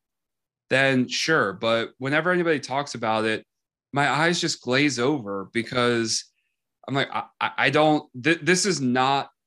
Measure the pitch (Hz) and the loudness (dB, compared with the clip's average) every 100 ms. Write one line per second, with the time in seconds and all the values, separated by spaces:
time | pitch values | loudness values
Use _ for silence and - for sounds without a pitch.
0 | _ _ _ _ _ _ _ 131 135 131 | _ _ _ _ _ _ _ 0 2 2
1 | 120 - - 160 107 92 113 117 113 - | 0 -2 0 2 0 -2 0 0 -2 -6
2 | 135 151 170 180 170 151 - 135 143 123 | -2 0 0 0 0 -2 -2 -4 -4 -4
3 | 113 110 110 110 - _ _ _ _ 139 | -2 0 0 -2 -8 _ _ _ _ -2
4 | 143 135 165 170 165 - 120 127 147 120 | 0 2 2 0 -2 -4 0 2 2 2
5 | 123 151 101 98 92 117 117 127 120 120 | 0 0 -4 -8 -6 -6 -4 0 0 0
6 | 113 - - _ _ _ _ _ - 139 | 0 -4 -6 _ _ _ _ _ -6 -4
7 | - 107 - _ 110 - 131 147 156 151 | -2 -4 -8 _ -4 0 2 4 4 2
8 | - 127 123 165 156 180 202 156 127 127 | -2 -4 -2 0 2 2 0 0 0 2
9 | 131 139 - _ | 2 0 -2 _